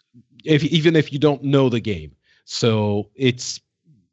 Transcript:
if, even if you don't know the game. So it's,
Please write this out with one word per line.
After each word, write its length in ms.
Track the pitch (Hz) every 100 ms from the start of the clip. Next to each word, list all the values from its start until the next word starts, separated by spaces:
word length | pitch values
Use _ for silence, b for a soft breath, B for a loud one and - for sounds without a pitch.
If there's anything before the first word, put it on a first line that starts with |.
| _ - _ _ 147
if, 180 | 147
even 320 | 151 165 160 160
if 160 | -
you 60 | 139
don't 240 | 151 135
know 260 | 139 139 131
the 120 | 117
game. 340 | 110 90 76 - _ _ -
So 640 | - 117 107 104 101 104
it's, 460 | - 131 123 - - _ _ _ 127 _